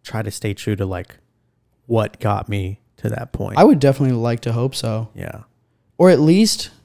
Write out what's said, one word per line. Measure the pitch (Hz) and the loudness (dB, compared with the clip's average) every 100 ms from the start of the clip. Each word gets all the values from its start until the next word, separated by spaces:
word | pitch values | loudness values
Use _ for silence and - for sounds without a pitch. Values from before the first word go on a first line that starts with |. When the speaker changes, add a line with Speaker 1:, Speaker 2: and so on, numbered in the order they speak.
Speaker 1:
try | - 110 | -12 -8
to | 104 | -8
stay | - 107 | -6 -8
true | 98 - 101 | -6 -4 -4
to, | 95 | -4
like, | 90 85 - _ _ _ _ _ _ - | -6 -12 -20 _ _ _ _ _ _ -2
what | 113 104 - | -2 -2 -4
got | 104 104 - | -4 -4 -4
me | 101 92 98 _ _ | -6 -6 -10 _ _
to | 107 | -8
that | 107 - | -6 -10
point. | - 107 120 | -10 -4 4
Speaker 2:
I | |
would | 220 165 | 4 4
definitely | 139 135 135 120 | 2 2 0 0
like | 117 117 | -2 -4
to | 117 | -4
hope | 117 131 - | -4 -4 -4
so. | 113 110 113 - | -6 -6 -8 -12
Speaker 1:
Yeah. | 87 - - _ _ _ _ - | -14 -14 -20 _ _ _ _ 4
Speaker 2:
Or | 180 | 6
at | 147 | 6
least | 156 180 220 - - _ | 6 4 4 0 -10 _